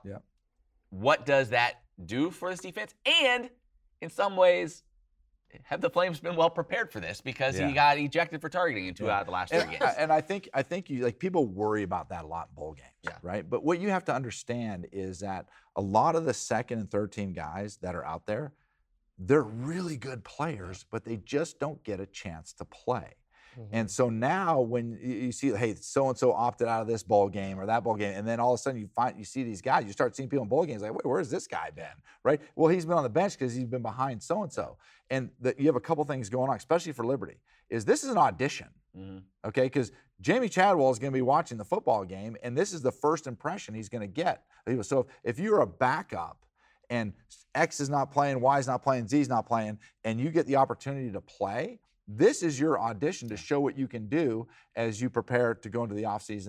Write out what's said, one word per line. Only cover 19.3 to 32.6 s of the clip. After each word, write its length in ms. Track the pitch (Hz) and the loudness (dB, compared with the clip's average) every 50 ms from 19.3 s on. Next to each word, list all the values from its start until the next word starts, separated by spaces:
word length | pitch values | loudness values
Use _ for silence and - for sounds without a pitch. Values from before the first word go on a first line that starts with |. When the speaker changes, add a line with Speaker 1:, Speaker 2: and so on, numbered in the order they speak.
| 139 156 | 4 4
Speaker 1:
really 540 | 127 104 110 117 127 147 170 185 180 170 156 123 | 4 2 -4 -6 -6 -4 -4 -4 -4 -6 -6 -8
good 260 | 104 135 131 113 92 | -8 -10 -10 -10 -12
players, 600 | - - - 147 165 139 101 90 90 95 - - _ | -12 -8 -6 -6 -6 -6 -8 -10 -12 -12 -14 -10 _
but 140 | - 113 - | -8 -8 -6
they 140 | 113 117 104 | -8 -8 -8
just 400 | - - 143 143 170 - - - | -6 -2 -2 -2 -2 -4 -6 -6
don't 240 | 139 151 151 - - | -6 -6 -6 -8 -8
get 160 | 110 101 92 | -8 -6 -6
a 60 | 98 | -8
chance 460 | 95 - - - 98 82 80 78 - - | -10 -12 -12 -12 -12 -12 -12 -14 -16 -16
to 100 | - - | -16 -16
play. 500 | - - - _ 120 127 107 80 - - _ _ _ _ _ _ _ - 123 | -16 -18 -6 _ -2 -2 -2 -4 -10 -18 _ _ _ _ _ _ _ -20 -18
Speaker 3:
Mm-hmm. 160 | 110 101 104 | -10 -4 -2
Speaker 1:
And 160 | 113 113 95 | -2 -2 0
so 180 | - - 127 120 | 2 2 2 2
now 520 | 113 110 120 139 175 190 196 170 160 135 | 2 2 2 2 2 2 2 2 4 2
when 300 | 123 113 120 120 117 117 | 2 2 0 -2 -2 -4
y-, 60 | 113 - - | -8 -8 -6
you 260 | 127 123 101 127 123 | -6 -4 -4 -4 -4
see, 220 | 117 - 135 139 107 | -4 -2 0 0 0
hey, 200 | 98 123 110 95 | 2 0 -2 -2
so-and-so 580 | - - - - 139 135 131 123 - 131 127 | -4 -8 -2 0 2 2 2 2 4 4 4
opted 340 | - - 120 120 - - 120 113 | 4 4 2 0 0 0 0 0
out 120 | 113 113 | 0 0
of 60 | 110 110 | 0 -2
this 140 | 117 107 | -2 -4
bowl 260 | - - 110 101 98 98 | 2 4 6 6 6 4
game 300 | 90 101 98 98 95 95 | 2 -4 -6 -6 -6 -6
or 60 | 95 | -2
that 180 | 104 113 - 95 | 0 0 2 2
bowl 100 | 117 107 | 0 0
game, 200 | 104 104 101 95 | 0 -2 -4 -4
and 100 | 98 107 | -4 -4
then 140 | 113 117 113 | -2 0 2
all 140 | 120 123 123 | 2 2 2
of 40 | 113 | 2
a 40 | |
sudden 180 | - 139 131 117 | 0 -4 -4 -4
you 80 | 104 95 - | -8 -4 -2
find, 220 | 120 123 127 - 107 | 0 0 0 -2 -6
you 60 | 104 | -12
see 160 | - - 135 131 | -8 -6 -6 -6
these 160 | 117 107 90 | -6 -6 -4
guys, 240 | - 127 147 - 117 | 0 0 0 0 0
you 80 | 98 | -2
start 240 | 101 - 139 120 - | 0 0 0 0 0
seeing 120 | - 135 123 | -4 -4 -2
people 120 | 139 135 117 | -2 -2 0
in 40 | 101 | 2
bowl 160 | 120 151 180 | 2 2 2
games 160 | 156 120 104 | 0 -4 -6
like, 120 | 101 107 | -6 -6
"Wait, 120 | 120 - - | -6 -4 -2
where's 240 | 135 131 190 - 101 | 0 0 0 -2 -2
this 160 | 139 190 - | -4 -6 -6
guy 220 | - - 82 80 78 | -6 -8 -8 -8 -8
been?" 140 | 76 78 80 71 65 - _ - - _ - | -10 -12 -14 -16 -16 -20 _ -20 -14 _ 2
Right? 160 | 123 151 147 - - _ | 2 2 2 0 -6 _
Well, 120 | - | 4